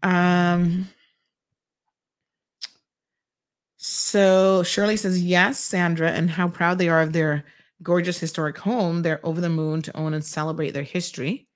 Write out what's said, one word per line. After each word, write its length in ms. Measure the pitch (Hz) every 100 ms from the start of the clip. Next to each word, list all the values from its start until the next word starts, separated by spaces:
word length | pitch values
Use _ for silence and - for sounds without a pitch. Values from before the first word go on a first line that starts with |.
Um, 840 | 185 180 180 180 175 175 175 175 190 _ _ _ _ _ _ _ _ _ _ _ _ _ _ _ _ _ - _ _ _ _ _ _ _ _ _ _ _
so 880 | - - - 208 196 190 190 190
Shirley 320 | 175 - 208 214
says, 260 | 208 185
"Yes, 380 | 175 180 190 277
Sandra, 520 | - 190 175 165 165
and 180 | - 170
how 180 | 165 175
proud 300 | 175 175 180
they 100 | 175
are 140 | 165
of 100 | 160
their 320 | 160 156 147 - _ _ _
gorgeous 360 | 170 175 175 175
historic 400 | 165 - 156 147
home. 420 | 196 240 180 170
They're 240 | 165 160 -
over 160 | 160
the 80 | 175
moon 320 | 165 156 160
to 160 | 156 -
own 160 | 156
and 100 | 151
celebrate 480 | 151 - 156 156 156
their 120 | 139
history." 680 | 139 180 175 - 131 254 _